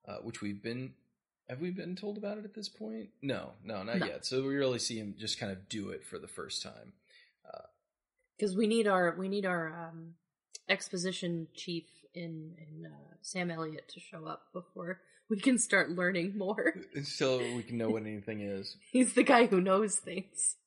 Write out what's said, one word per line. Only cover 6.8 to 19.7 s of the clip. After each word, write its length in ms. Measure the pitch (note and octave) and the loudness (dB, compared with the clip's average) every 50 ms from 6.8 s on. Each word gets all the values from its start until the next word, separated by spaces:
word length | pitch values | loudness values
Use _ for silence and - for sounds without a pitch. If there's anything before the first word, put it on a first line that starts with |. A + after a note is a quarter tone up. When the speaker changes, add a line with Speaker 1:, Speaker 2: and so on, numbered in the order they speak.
| A1 A#1+ - _ _ _ - - - _ _ _ _ - | -20 -20 -20 _ _ _ -20 -20 -20 _ _ _ _ -16
Speaker 1:
Uh, 100 | - - - - _ _ _ _ _ _ _ _ _ _ _ _ _ - | -16 -16 -16 -18 _ _ _ _ _ _ _ _ _ _ _ _ _ -2
Speaker 2:
'Cause 160 | G#3+ G3+ F#3 | -2 0 2
we 120 | G3 A#3 | 2 4
need 200 | G#3 A3+ A#3 G#3+ | 4 4 4 4
our, 280 | G#3 F#3+ F#3 F3+ E3+ E3 | 6 6 6 4 2 2
we 100 | F3 F#3+ F#3+ | 0 -4 -2
need 160 | G3 G#3 G3 | -2 0 0
our, 420 | F#3 F3+ E3+ E3 D#3+ D#3+ E3+ E3 | 0 0 0 -2 -4 -6 -8 -12
um, 280 | E3 E3 E3 E3 E3 E3+ _ _ _ _ _ _ _ _ - _ - | -12 -12 -14 -14 -16 -18 _ _ _ _ _ _ _ _ -16 _ 0
exposition 800 | G3 G3 - - - F3+ F3 F#3 F3+ - F#3+ F3 E3+ E3 D#3+ D#3 _ | 0 0 0 -6 -4 -2 -2 -2 -2 -2 -2 -2 -2 -2 -4 -8 _
chief 300 | - - - E3+ E3 D#3+ _ _ _ _ _ _ | -12 -8 -6 -6 -6 -6 _ _ _ _ _ _
in, 420 | F3 E3+ E3 E3 D#3+ D#3 D#3+ E3+ | -10 -10 -8 -8 -10 -12 -14 -16
in, 280 | E3 D#3+ D#3 D3+ D#3 E3 | -18 -18 -18 -16 -14 -14
uh, 300 | D#3+ D3 C#3+ C#3+ - - - | -14 -16 -18 -20 -20 -20 -16
Sam 280 | - - - F#3 F3+ F3 | -14 -8 -4 -2 -2 -2
Elliott 380 | E3 D#3+ D#3+ D#3 D#3 D3 - - | -2 -2 -4 -4 -6 -8 -12 -14
to 100 | - F3+ | -18 -18
show 260 | - - - E3 D#3+ | -18 -16 -14 -12 -8
up 260 | D#3 D#3 - - _ - | -8 -10 -10 -12 _ -10
before 480 | F3+ F3+ - _ F#3 F3 F3 F3+ - _ _ _ _ _ _ | -10 -10 -10 _ -8 -6 -6 -8 -8 _ _ _ _ _ _
we 100 | A3 G3 | 0 4
can 180 | - C4+ B3+ | 6 6 6
start 320 | A#3 - - - F#3+ E3+ - | 6 4 6 6 6 6 4
learning 460 | F3 F3 F3+ F3+ F#3+ F3 E3 G3+ G3 | 2 2 2 4 4 2 0 0 -2
more. 380 | G#3+ F#3+ F#3+ G#3 G#3 - - - - - - | -2 0 0 0 2 2 2 2 0 -12 -8
<laughs> 140 | - C#3+ C#3+ | -6 -6 -6
Speaker 1:
So 360 | - - - D#3 C3 B2+ B2+ B2 A#2+ A#2+ | -4 0 2 4 4 4 4 2 0 -2
we 80 | A#2+ A2 | -4 -4
can 140 | - B2 | -2 -2
know 120 | A#2 A2+ A2 | 0 2 2
what 140 | G#2+ A2 A2 | 2 0 0
anything 380 | G#2+ G#2+ G#2 G2+ - A2 G#2 | -4 -8 -6 -6 -6 -6 -4
is. 360 | G#2 G2+ G2 F#2+ G2 - - - - - | -4 -4 -4 -4 -6 -8 -12 -14 -16 2
Speaker 2:
He's 220 | - B3+ B3+ - - | 6 6 6 6 6
the 100 | B3 - | 6 8
guy 240 | - C4+ A#3 B3+ | 10 10 8 8
who 120 | - G3 F#3 | 8 6 4
knows 380 | F3+ G3 | 6 6